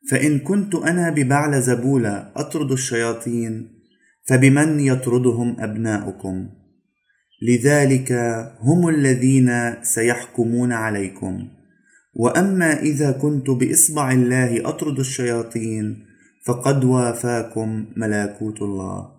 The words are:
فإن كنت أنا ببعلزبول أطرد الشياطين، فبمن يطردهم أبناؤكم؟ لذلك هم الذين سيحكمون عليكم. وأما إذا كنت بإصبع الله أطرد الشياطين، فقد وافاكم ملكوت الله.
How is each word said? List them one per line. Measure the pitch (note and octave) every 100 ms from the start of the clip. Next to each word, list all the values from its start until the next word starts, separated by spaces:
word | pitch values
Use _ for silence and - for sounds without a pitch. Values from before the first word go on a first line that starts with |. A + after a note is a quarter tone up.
| -
فإن | C3 C#3+ D3
كنت | - G3+ G3 E3+
أنا | D#3+ F3 E3+
ببعلزبول | D3 C3 C#3+ D3+ C#3 A#2+ A#2 B2 C#3 A2 G2+ - -
أطرد | - D#3+ C#3+
الشياطين، | C3 - A#2 A#2 A2+ B2 A#2+ A#2 A2 G#2 - _ _ _ _ -
فبمن | C3 C3+ C#3 D3+ D3+
يطردهم | C#3 B2+ B2+ B2 B2 A#2 A#2+ -
أبناؤكم؟ | G#2+ G#2+ A2+ G#2+ G2+ F#2+ F#2+ F#2 F2+ - _ _ _ _ _ _ _ _
لذلك | A2+ A#2+ B2+ D3 C#3 C3+ C3 B2 A#2 A#2 A#2 -
هم | A2+ F3 E3+
الذين | D#3 C#3 B2+ C3 C3+ B2+ A#2+ A#2+ A#2
سيحكمون | - - A2+ A#2+ - - A#2 A#2+ B2
عليكم. | A#2 A2 G#2 F#2+ - F#2+ F#2 G2 - _ _ _ _ _
وأما | - A#2 D#3 F#3+ F#3+ E3 C#3+
إذا | D3+ C#3 D3
كنت | C3 D3 D3 C3
بإصبع | B2+ B2+ - - D3+ C3+
الله | B2+ B2 B2+ B2 A#2 -
أطرد | - D3+ C3+
الشياطين، | C3 - B2 A#2 A#2 A#2 A2+ A2 G#2+ F#2+ - _ _ _ -
فقد | B2 C#3 C#3
وافاكم | B2+ B2+ B2 A#2 A#2+ A#2+ A2+ - A2 A2 G#2+ -
ملكوت | A2 G#2 G2+ - A2 G#2+
الله. | G2+ G2 F#2+ F#2+ F#2+